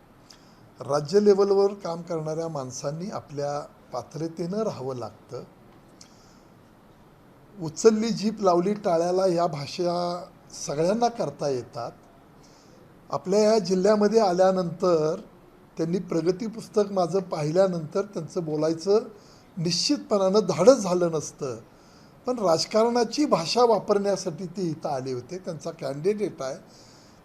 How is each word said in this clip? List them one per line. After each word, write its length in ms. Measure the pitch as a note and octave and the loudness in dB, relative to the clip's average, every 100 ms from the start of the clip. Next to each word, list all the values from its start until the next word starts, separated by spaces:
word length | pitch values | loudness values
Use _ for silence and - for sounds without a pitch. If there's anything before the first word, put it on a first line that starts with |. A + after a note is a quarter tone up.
| _ - - - - - - - | _ -20 -20 -20 -20 -20 -20 -14
राज्य 380 | B2+ C#3+ D3 G3+ | -2 -2 2 4
लेवलवर 540 | G#3 G3 G3+ G3 G3+ | 6 6 6 4 2
काम 280 | G#3 F3 E3+ | 0 -8 -8
करणाऱ्या 460 | F3 E3 D#3 D#3 E3 | -6 -6 -4 -4 -6
माणसांनी 600 | D3+ B2+ B2 D3 D#3 G3 | -6 -8 -8 -8 -8 -8
आपल्या 500 | B2 - C#3+ C#3+ D3 D3 - - | -10 -12 -8 -6 -6 -10 -18 -12
पात्रतेनं 640 | B2 A2+ D3 D#3+ E3 E3+ G#3 | -12 -10 -8 -8 -6 -6 -4
राहावं 380 | G#3 A#2+ C3 B2 | -4 -6 -8 -8
लागतं. 480 | A2 - - B2 F3+ - - - - - - - - - - - - _ _ - - _ _ - - G3+ | -10 -14 -16 -16 -16 -20 -20 -20 -20 -20 -20 -20 -20 -20 -20 -20 -20 _ _ -20 -20 _ _ -20 -20 -12
उचलली 460 | D#3+ - A3+ G#3+ A3+ | -12 4 4 4 -2
जीभ 320 | E3+ G#3 G#3+ | -2 -4 0
लावली 320 | G3 F3 F3+ | 2 2 2
टाळ्याला 540 | G#3 G3+ E3 F3 F#3 F#3+ | -2 0 0 0 2 2
या 200 | E3+ E3+ | 2 -2
भाषा 800 | D3+ C3+ - F3 F3 F3 F3 F3+ - - - - | -4 -10 -4 -4 -2 -4 -6 -12 -20 -20 -14 -8
सगळ्यांना 400 | D3 E3+ A3 A#3+ | -2 0 2 0
करता 420 | A#3 D#3 - D3+ | -2 -8 -4 -4
येतात. 420 | B2+ A2+ A#2 B2 - - - - - - - - - - - - | -4 -6 -10 -12 -12 -20 -20 -20 -20 -20 -20 -20 -20 -20 -20 -8
आपल्या 300 | C#3+ F#3 G3+ | -8 0 4
या 200 | G#3+ A3 | 4 4
जिल्ह्यामध्ये 600 | F3 F#3 F#3+ G#3 G#3 A3+ | 2 2 4 4 4 4
आल्यानंतर 1000 | G3+ F3 F#3 F#3 F3 D#3 F#3+ E3 D#3 F#3+ - - - - - - | 4 4 4 4 -2 0 2 2 2 -2 -10 -20 -20 -20 -16 -6
त्यांनी 220 | E3 F#3+ | -2 -2
प्रगती 480 | - E3 D#3+ F3+ A3+ | -2 -2 0 -2 -4
पुस्तक 440 | A3 - G#3+ G3+ | -10 -6 -2 0
माझं 280 | G3 E3+ F#3+ | 0 0 0
पाहिल्यानंतर 840 | F3+ E3+ D3 E3+ G3 F3 D3+ G3 | -2 -4 0 2 2 0 -4 -4
त्यांचं 420 | G3+ F#3+ D3+ F#3+ | -4 -6 -8 -6
बोलायचं 560 | D#3+ D3+ D#3 E3 G3 G#3+ G#3+ - - - - - | -4 0 0 0 2 2 0 -16 -20 -20 -16 -6
निश्चितपणानं 800 | E3 E3+ - C#4+ - G#3 F#3+ G#3 | -4 -2 0 -2 0 2 4 2
धाडस 340 | F3+ D3 G3 | 2 4 6
झालं 380 | C4 F#3+ F3+ F3 | 6 4 0 0
नसतं, 440 | D#3+ - - C#3 A2+ A2 - - - - - - | -2 -6 -10 -8 -8 -12 -20 -20 -20 -20 -12 -6
पण 140 | B3 | -2
राजकारणाची 880 | F#3+ D#3+ - G#3+ A#3 A#3+ A#3 C#4+ D4 | 2 2 2 2 4 2 0 0 2
भाषा 380 | G3 D#3+ A3+ | 2 0 2
वापरण्यासाठी 800 | A#3+ G3+ - G3+ G3+ F#3 F#3 D#3 F3+ | 4 4 2 0 2 -2 -4 -8 -10
ते 160 | F3+ | -4
इथं 280 | F3 D3+ E3+ | -4 -4 -4
आले 240 | C3+ C3 | -4 -4
होते. 240 | B2 - F3+ | -6 -8 -12
त्यांचा 340 | F#3 D#3 E3 | -10 -10 -10
कॅन्डिडेट 680 | D#3+ C#3+ C#3 F3 G#3 F#3 - | -8 -8 -2 -2 0 -2 -4
आहे, 140 | C3+ D#3 - - - - - - | -8 -8 -14 -20 -20 -20 -20 -20